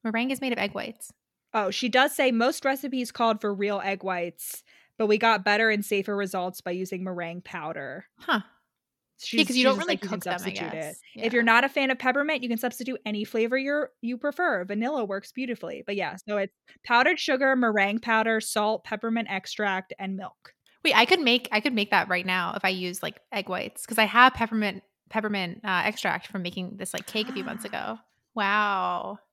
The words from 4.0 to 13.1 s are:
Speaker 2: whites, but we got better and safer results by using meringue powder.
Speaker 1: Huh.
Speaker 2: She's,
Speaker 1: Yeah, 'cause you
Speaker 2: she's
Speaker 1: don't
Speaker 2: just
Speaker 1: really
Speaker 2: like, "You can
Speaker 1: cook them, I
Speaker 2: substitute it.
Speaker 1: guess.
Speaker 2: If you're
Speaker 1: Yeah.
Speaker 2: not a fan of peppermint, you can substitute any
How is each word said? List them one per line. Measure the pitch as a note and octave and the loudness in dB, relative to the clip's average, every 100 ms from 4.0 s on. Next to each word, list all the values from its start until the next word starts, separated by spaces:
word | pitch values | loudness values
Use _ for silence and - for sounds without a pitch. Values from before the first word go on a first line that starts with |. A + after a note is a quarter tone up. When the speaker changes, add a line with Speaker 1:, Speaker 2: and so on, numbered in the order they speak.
Speaker 2:
whites, | F#3+ F3+ F3 - - - _ _ _ - | -4 -4 -4 -8 -12 -12 _ _ _ -2
but | G#3+ | 2
we | G#3+ | 4
got | A3+ G#3+ | 6 4
better | G3 G#3 A3+ | 4 4 4
and | G#3 | 2
safer | G3+ G3+ F#3+ G3+ | 0 -2 0 -2
results | G3 F#3+ F3+ F3+ | -2 -2 -4 -6
by | F#3 | -6
using | F3+ F#3 F#3 | -4 -4 -6
meringue | F#3 F3+ E3+ F3 | -6 -6 -8 -10
powder. | - F3 D#3 D#3+ C3+ D3 - _ | -10 -10 -8 -8 -10 -12 -16 _
Speaker 1:
Huh. | - A#3 - _ _ _ _ _ _ _ | -2 -2 -2 _ _ _ _ _ _ _
Speaker 2:
She's, | - - | -2 2
Speaker 1:
Yeah, | |
'cause | G#3 | 2
you | B3+ | 4
Speaker 2:
she's | |
Speaker 1:
don't | B3+ B3 | 4 4
Speaker 2:
just | - | 0
Speaker 1:
really | |
Speaker 2:
like, | G3 | -2
"You | F#3+ | -2
can | F3+ | -6
Speaker 1:
cook | |
them, | F3+ | -4
I | F3+ | -4
Speaker 2:
substitute | F3+ F#3+ - | -6 -6 -8
it. | |
Speaker 1:
guess. | D#3+ D#3 D3+ - | -8 -8 -10 -18
Speaker 2:
If | A3 A3+ | -6 0
you're | A#3+ | 4
Speaker 1:
Yeah. | A#3 | 6
Speaker 2:
not | A3+ | 6
a | C4+ | 6
fan | C#4+ C4+ | 0 0
of | C4 | 0
peppermint, | B3+ B3+ D4 D4 | 0 0 0 -2
you | B3 | -2
can | A#3 | -2
substitute | B3 - B3 B3+ | -4 -4 -6 -6
any | G#3+ | -4